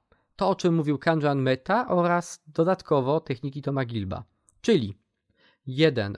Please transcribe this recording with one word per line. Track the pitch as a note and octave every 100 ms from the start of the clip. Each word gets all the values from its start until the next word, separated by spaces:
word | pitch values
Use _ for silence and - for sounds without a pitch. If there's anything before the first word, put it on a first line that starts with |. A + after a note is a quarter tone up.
| _ _ _ -
to, | G3
o | F#3
czym | F3+ E3
mówił | D3 C#3
Kanjan | E3+ D#3+ C#3+ C#3
Mehta | C3 C3 - G#3+ B3
oraz | F3+ F3 F3 E3+ - -
dodatkowo | D#3 E3 F#3 - D3 B2+ D#3
techniki | - B2+ C#3+ C#3+
Toma | D3 C#3 A#2+
Gilba. | A2+ F#2+ B2+ - _ _ _
Czyli | - F#3+ G#2 - _ _ _ _ _ _ C3+
jeden, | C3 D#3+ A#2+ G2+